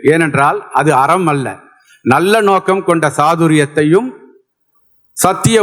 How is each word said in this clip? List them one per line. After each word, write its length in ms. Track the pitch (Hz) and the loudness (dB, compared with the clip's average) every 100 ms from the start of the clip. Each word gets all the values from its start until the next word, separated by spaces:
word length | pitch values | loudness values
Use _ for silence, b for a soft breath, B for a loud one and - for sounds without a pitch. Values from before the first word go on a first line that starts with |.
| 135 | 0
ஏனென்றால் 540 | 165 156 135 147 202 - | 0 0 0 0 -2 -4
அது 180 | 131 147 131 | -2 0 2
அறம் 320 | 135 185 165 | 2 0 0
அல்ல. 200 | 143 113 95 - _ b b 113 | -2 -6 -12 -20 _ b b -2
நல்ல 280 | 139 190 220 | 0 2 0
நோக்கம் 420 | 202 190 190 190 | 2 0 0 -2
கொண்ட 220 | 175 165 151 | -2 -2 -2
சாதுரியத்தையும் 960 | 147 147 170 165 156 143 156 151 185 254 - - _ _ _ _ _ _ _ _ - | 0 0 0 2 2 0 -2 0 0 -2 -10 -20 _ _ _ _ _ _ _ _ -4
சத்திய 400 | 180 - 226 220 | -2 0 0 2